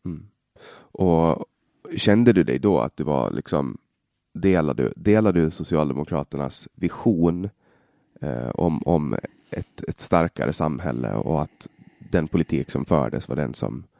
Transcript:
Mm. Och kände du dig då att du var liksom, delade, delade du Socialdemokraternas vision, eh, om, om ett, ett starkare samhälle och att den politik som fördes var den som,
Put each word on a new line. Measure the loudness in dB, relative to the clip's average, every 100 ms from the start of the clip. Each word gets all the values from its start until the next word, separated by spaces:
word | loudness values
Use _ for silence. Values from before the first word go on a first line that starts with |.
Mm. | -12 -12 -14 _ _ _ -20 -20 _
Och | -2 2 4 4 0 -6 _ _ _ -10 -2
kände | 2 6 6
du | 6
dig | 4 2
då | 2 2
att | 0 -4
du |
var | -2 0 0
liksom, | -4 -2 -2 -2 -8 _ _ _ _ _
delade, | -2 2 4 2 0 -2 0
delade | 2 4 4 4
du | 2
Socialdemokraternas | 0 -2 0 0 -2 -4 -4 -4 -6 -6 -8 -16
vision, | -6 -6 -2 0 4 2 2 -4 -10 _ _ _ _ _ -12
eh, | -8 -6 -6
om, | -2 -2 0
om | 2 0 0 -6 -8 _ -12
ett, | -12 -12 -12 -12
ett | -10
starkare | 0 2 2 -2 -4
samhälle | -2 -4 -4 -6 -4 -4
och | -4 -2 -2
att | -4 -8 -20 _ -20 _
den | -2 -2 0
politik | 0 0 -2 -4
som | -4
fördes | 0 0 0 -4 -6
var | -6
den | -6
som, | -4 -6 -8 -14 _